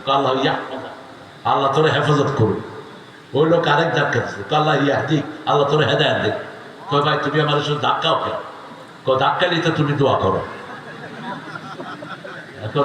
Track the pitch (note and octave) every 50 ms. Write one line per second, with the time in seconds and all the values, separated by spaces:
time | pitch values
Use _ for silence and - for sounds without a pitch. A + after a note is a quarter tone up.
0 | - C3+ C3+ C#3 C#3 B2+ C3 C3 C#3 D#3 - - - - - - - - - -
1 | - - - - - - - - - A#2+ C3 C#3 C#3 C3+ C3+ D3+ D#3+ D#3 - D3+
2 | D3 D3+ D3 C#3 C3 - - - G#2+ F#2+ - - - - - - - - - -
3 | - - - - - - A#2+ C3+ D#3 E3 E3+ D#3+ D3+ D3+ C#3+ C#3+ - - - D3+
4 | C#3 - A#2 A#2 - - - G2 G2+ - D3+ D3+ D3+ D3+ D3 C3+ C#3 C#3 C3 A#2+
5 | B2 C3+ D#3 C#3 - - - - - B2+ C3+ C#3+ C#3 - D3+ D#3 C#3 B2+ C#3+ -
6 | D3 B2+ A2 F#2+ F#2+ G#2+ - - - - - - - - - - - - C#3+ C#3+
7 | D3+ D3+ D3 C#3+ - C#3 C#3+ D#3 D3 D3 C#3+ D3 C#3+ D3 D3 - C3 B2 C3+ -
8 | D#3+ E3 E3 D#3+ D#3+ - - - - - - - - - - - - - - -
9 | - C3+ C3 B2+ C3+ C#3 C#3 C#3+ F3+ E3+ E3+ D#3+ F3 D#3+ - - D3 C#3+ D3 C#3
10 | C3+ B2 A#2+ - - - - - - - - - - - - - - - - -
11 | - - - - - - C#4+ - - - - - - - - - - - - -
12 | - - - - - - - - - - - - G#2 - - D3